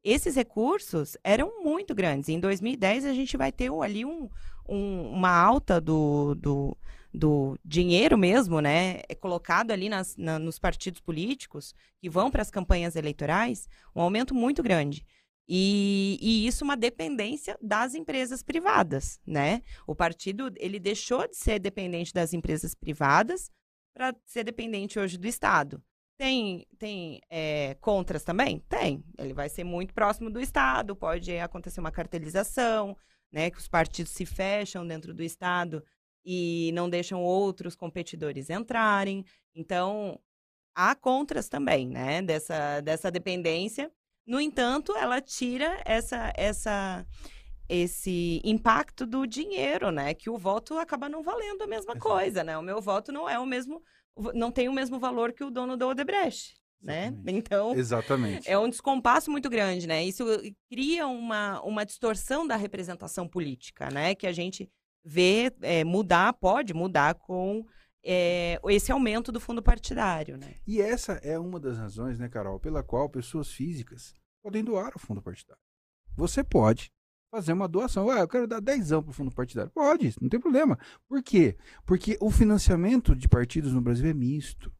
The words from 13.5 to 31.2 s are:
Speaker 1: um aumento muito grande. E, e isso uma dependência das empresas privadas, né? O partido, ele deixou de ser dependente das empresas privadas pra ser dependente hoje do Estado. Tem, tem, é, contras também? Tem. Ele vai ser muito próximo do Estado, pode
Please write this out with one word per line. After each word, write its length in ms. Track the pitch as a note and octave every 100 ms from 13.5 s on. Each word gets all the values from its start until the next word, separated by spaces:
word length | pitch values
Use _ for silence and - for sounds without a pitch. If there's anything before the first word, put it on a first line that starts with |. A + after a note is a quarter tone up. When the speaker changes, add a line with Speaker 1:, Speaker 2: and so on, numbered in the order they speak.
| A3 - - -
Speaker 1:
um 60 | -
aumento 340 | F3 G#3+ B3+
muito 280 | A#3+ B3 D4
grande. 420 | A#3+ F3 C#3+ D3 - _ _ _ -
E, 680 | F3+ G3 G3+ G3+ G3 G3 G3
e 260 | A3 A3 A3+
isso 160 | B3+
uma 140 | C#4+ C#4
dependência 840 | A#3 A#3+ D#4+ C4 G#3 D4 - -
das 340 | G#3+ G#3 B3+
empresas 480 | C#4+ D#4+ C4+ B3+ B3+
privadas, 760 | - E4 F#4 - E3+ C#3 - - -
né? 360 | D3 C#3+ A#3 - - -
O 80 |
partido, 580 | D#3 E3+ E3+ G3 G3 C4 F#3
ele 200 | G3 G3+
deixou 480 | F#3 G#3 - B3 A#4
de 120 | -
ser 200 | - G#3+
dependente 540 | G3 G3 F#3 F3 F3
das 220 | F3+ E3
empresas 400 | E3+ D#3 D#3 D#3+
privadas 760 | - - D3 C#3 D#3 A3+ F4+ - _ _ _ _
pra 200 | - B3+ B3+ _
ser 180 | A#3+
dependente 540 | A3+ A#3 A3+ G#3 G3+ G#3+
hoje 180 | F#3+ F3
do 100 | G3
Estado. 560 | A#3 - F3 C#3+ C#3 _ _ _ _
Tem, 480 | C4+ C4 G#3 F3+ - _
tem, 440 | G#3+ G3 E3+ C3+ _
é, 480 | E3 D#3 D3+ C#3 C3+
contras 440 | - G3 F3+ D#3
também? 380 | - F3+ C#4 D#3 -
Tem. 340 | - F3 C#3+ D#3 -
Ele 160 | C3+
vai 160 | C3+ C#3+
ser 160 | -
muito 300 | F3 F3 F#3
próximo 340 | - G#3 G#3+ A3+
do 100 | A3
Estado, 560 | C4+ D4 C4 B3+ G3+
pode 400 | F#3+ E3 F3